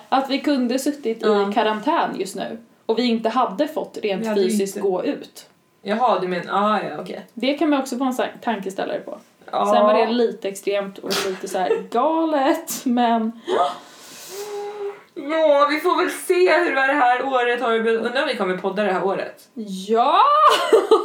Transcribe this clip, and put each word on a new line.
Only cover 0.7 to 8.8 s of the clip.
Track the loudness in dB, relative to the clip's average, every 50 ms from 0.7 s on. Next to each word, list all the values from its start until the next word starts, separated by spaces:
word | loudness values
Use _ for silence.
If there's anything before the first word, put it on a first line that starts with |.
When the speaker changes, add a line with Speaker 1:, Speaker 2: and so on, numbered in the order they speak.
| 0 0
Speaker 1:
suttit | 0 -2 -4 -2 -4 -6 -4 0
Speaker 2:
Ja. | 2 2 2 2 2 0
Speaker 1:
i | 2
karantän | 2 2 2 0 -2 -2 0 0 0 0 -2 -2 -4
just | -6 -6 -6
nu. | -8 -8 -8 -8 -12 -16 _ _ _ _
Och | -4 -2 0
vi | 0
inte | 0 0 0 0 0
hade | 0 0 0 0 0 -2 -4 -4
fått | -4 -8 -8 -8 -8 -6
rent | -4 -4 -4 -2 -2
Speaker 2:
Vi | -2
hade | 0 0
ju | 2 2
Speaker 1:
fysiskt | 2 0 -2 -2 -4 -4
Speaker 2:
inte. | -2 -2
Speaker 1:
gå | -2 0 -2
ut. | -2 -4 -4 -8 -16 -20 -20 -20 _ _ _ _ _ _ _
Speaker 2:
Jaha, | -6 -4 -2 0 2 2 2 2
du | 0 -2
menar... | -4 -4 -4 -2 -2 0 2 2 0
Ah, | 0 -2
ja, | -4 -8 -10
okej. | -10 -10 -12 -14 -14 -16 -10
Speaker 1:
Det | -4 -2 -2 0
kan | 0 2 2
man | 2 0
också | 0 -2 -4 -2
få | -2
en | -2 -2
sån | -2 -4
här | -4 -6 -8 -6
tankeställare | -4 -4 -4 -6 -8 -6 -6